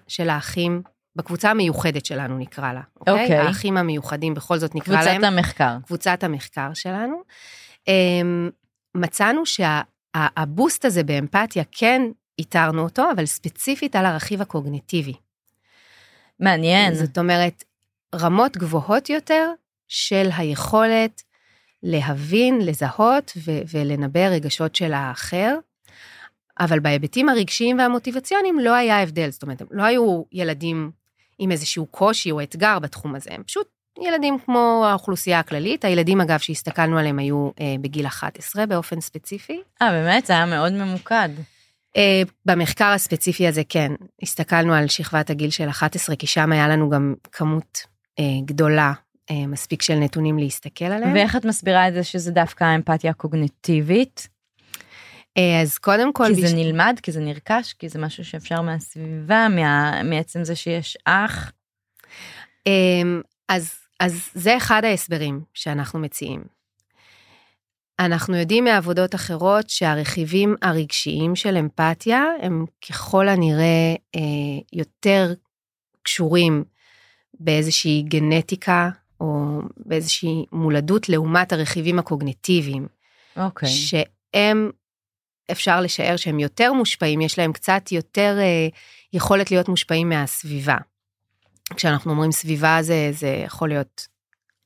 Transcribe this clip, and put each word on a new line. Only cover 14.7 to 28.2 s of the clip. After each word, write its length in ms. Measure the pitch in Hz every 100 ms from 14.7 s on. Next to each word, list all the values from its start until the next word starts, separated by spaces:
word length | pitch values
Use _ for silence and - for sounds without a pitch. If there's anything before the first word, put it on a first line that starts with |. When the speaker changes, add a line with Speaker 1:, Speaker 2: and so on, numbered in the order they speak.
| 143 - 175 139 131 _ _ _ _ _ _ _ _ _ _ _ -
Speaker 2:
מעניין. 540 | 190 165 165 185 202
Speaker 1:
זאת 240 | 160 156 175
אומרת, 460 | 175 175 175 - - _ _ _ _
רמות 420 | 175 170 190 254 175
גבוהות 540 | 170 160 135 220 -
יותר 400 | 302 - 320 320 339 _ _ -
של 400 | - - 196 190 170
היכולת 840 | 160 143 - 220 226 226 226 - - _ _ _ _ _
להבין, 760 | 180 160 135 139 147 202 254 254
לזהות 720 | 180 151 135 - 220 269 285 180
ו-, 240 | 160 151 160
ולנבא 560 | 160 143 147 139 156 190
רגשות 460 | 175 147 - 160
של 180 | - 165
האחר, 640 | 143 135 123 - 175 214 302 - _ _ - - - - _ _ -
אבל 200 | 175 160
בהיבטים 480 | 147 147 151 247 269
הרגשיים 500 | 240 196 - 233 254
והמוטיבציוניים 800 | 247 240 254 254